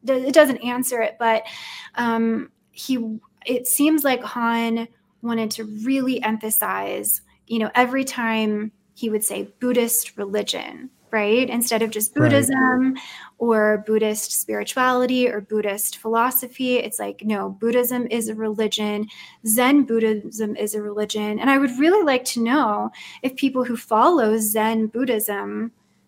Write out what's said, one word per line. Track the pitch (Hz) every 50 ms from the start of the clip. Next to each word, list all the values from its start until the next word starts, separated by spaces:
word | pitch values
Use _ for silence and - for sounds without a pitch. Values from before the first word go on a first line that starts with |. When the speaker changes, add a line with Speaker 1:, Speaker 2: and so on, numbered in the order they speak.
| _ 233
Speaker 1:
it | 269 254 254 269 262
doesn't | 330 302 262 269 220
answer | - 240 247 247 254 - 254 240
it, | 226 - - -
but, | 240 226 226 226 226 - - - - - - - - - _
um, | - 240 233 226 226 226 226 226 220 170 - _ _ _ _
he, | _ - - - 262 247 233 220 220 220 _ _ _ _ -
it | - 254 247 247 -
seems | - - 285 311 311 311 277
like | 277 262 254 247
Han | 208 - 240 233 233 233 233 233 233 226 233 226 226 _ _ _ _ _ _
wanted | - 233 233 226 226 214
to | 214 - 220 214 214 214 220
really | 247 269 269 262 262 262 233 247
emphasize, | 220 220 220 220 220 214 - - 196 190 190 196 196 196 - 208 - - - _ _ _ _ _ _
you | 220 233
know, | 220 - -
every | 247 247 247 254 269 269
time | 262 - - 240 226 226 220 220 214 214 208 208 220 _ _ _ _ _
he | - - 226
would | 214 214 208
say | - - 196 202 202 _ _
Buddhist | - 247 247 240 233 226 226 - - - -
religion, | - 202 202 196 214 202 - - - - - - - - 262 _ _ _ _
right? | - 220 208 202 214 240 262 240
Instead | - 233 226 - 240 220
of | 226 220
just | 220 214 214 - -
Speaker 2:
Right. | 285 302 302
Speaker 1:
Buddhism | 277 277 277 277 269 262 262 254 254 254 262 262 262 262 - - - - - - _ _
or | 233 233 226 220 214 214 214 208 208 214
Buddhist | 220 220 220 214 214 214 - - -
spirituality | - - - 220 208 208 - - 269 254 254 254 247 254 247 254 254 247 247
or | 240 208
Buddhist | 202 _ 214 214 208 208 196 208 208 - - -
philosophy, | - 226 226 226 233 254 247 - - 240 247 - 262 254 247 247
it's | - 214 214 -
like, | 214 202 202 - -
no, | 214 214 202 196 196
Buddhism | 196 - - 226 233 247 247 247 254 247 247 -
is | - 240 220 220
a | 220
religion. | 220 220 220 214 202 220 214 - 208 214 214 208 208 214 214 - - - - - _ - 220
Zen | 214 226 247 254 285 294 269
Buddhism | - 226 226 220 220 220 214 202 220 220 214 220 208 214 -
is | 208 208 208
a | 214
religion. | 208 208 208 208 214 208 - 214 208 208 214 208
And | - 262
I | 277 277
would | 277 269 240 247
really | 285 320 370 427 381
like | 302 262 247 247
to | - - 240
know | 226 226 247 302 269 220 208 208 208 220 - - - - - -
if | - 262 262 -
people | - 269 262 254 247
who | 240 240 226
follow | - - 226 214 240 311 359 320 233 214 220 226
Zen | 214 214 214 220 214 220 226 220 220 214
Buddhism | - 233 262 254 240 214 208 - 208 202 202 202 208 208 220 233 _ _ _ _ _ _ _